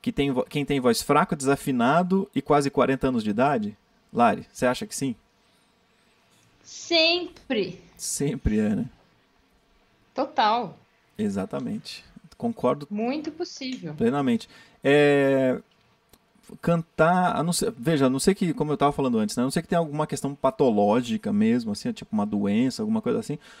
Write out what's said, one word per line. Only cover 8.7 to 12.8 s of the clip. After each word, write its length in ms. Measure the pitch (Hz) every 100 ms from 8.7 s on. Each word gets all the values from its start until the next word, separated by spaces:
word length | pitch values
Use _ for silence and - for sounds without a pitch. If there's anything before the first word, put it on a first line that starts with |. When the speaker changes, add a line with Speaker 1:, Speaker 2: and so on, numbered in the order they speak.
| 104
Speaker 1:
né? 100 | - - _ _ _ _ _ _ _ _ _ _ _
Speaker 2:
Total. 640 | - 269 262 220 226 208 - _ _ _ -
Speaker 1:
Exatamente. 880 | 208 196 190 - 254 214 - - - - - -
Concordo 480 | 233 233 - 143